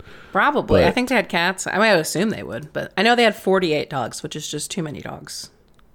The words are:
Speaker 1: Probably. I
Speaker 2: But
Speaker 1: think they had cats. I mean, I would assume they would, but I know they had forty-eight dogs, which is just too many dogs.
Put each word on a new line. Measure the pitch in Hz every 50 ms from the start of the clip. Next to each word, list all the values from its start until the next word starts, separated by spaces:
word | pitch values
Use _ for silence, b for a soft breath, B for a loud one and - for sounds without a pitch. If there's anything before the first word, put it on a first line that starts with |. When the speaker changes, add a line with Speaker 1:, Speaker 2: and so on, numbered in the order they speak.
| B B B B B B
Speaker 1:
Probably. | B 190 233 285 302 - 226 208 202 185
I | - -
Speaker 2:
But | -
Speaker 1:
think | 254 247 254
they | 262
had | 214 190 -
cats. | - 170 170 185 185 - -
I | - -
mean, | 185
I | 220 220
would | 196 160
assume | 156 - - 156 208 220
they | - 101
would, | - 71 104 120 151 -
but | - 143 - - -
I | 185
know | 202 233 247
they | 240
had | 233 214 208
forty-eight | - - 196 190 190 180 160 151 143 - -
dogs, | 147 131 113 101 - - -
which | 151 -
is | 151 147 -
just | - 151 - -
too | - 185
many | 160 143 131 143
dogs. | - - - - 147 - - - - - _ _ _ _ _ _ _ _ _